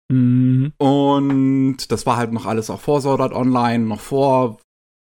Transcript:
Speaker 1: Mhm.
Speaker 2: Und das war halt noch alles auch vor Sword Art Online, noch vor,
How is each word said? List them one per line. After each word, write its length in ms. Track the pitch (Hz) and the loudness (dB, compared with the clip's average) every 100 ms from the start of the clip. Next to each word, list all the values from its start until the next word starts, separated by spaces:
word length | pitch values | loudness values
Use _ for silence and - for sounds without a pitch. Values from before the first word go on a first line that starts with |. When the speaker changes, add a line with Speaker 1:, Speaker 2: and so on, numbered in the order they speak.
| - | -2
Speaker 1:
Mhm. 600 | 131 123 127 127 127 143 - | 0 2 2 2 2 0 0
Speaker 2:
Und 1120 | 139 143 143 143 139 135 135 135 135 131 - | 2 2 2 2 2 0 2 2 0 -2 -6
das 140 | 110 | -4
war 140 | 131 120 | -2 -2
halt 140 | 113 | -2
noch 120 | 113 | -4
alles 240 | 98 110 107 | -4 -4 -6
auch 120 | 95 | -8
vor 180 | - 143 | -2 -2
Sword 220 | 139 135 | 0 -2
Art 100 | 131 | -2
Online, 520 | 113 127 123 120 117 110 | -2 0 0 0 0 -2
noch 140 | 107 | -6
vor, 600 | - 139 139 131 123 107 _ _ _ _ _ | -4 0 2 2 0 -6 _ _ _ _ _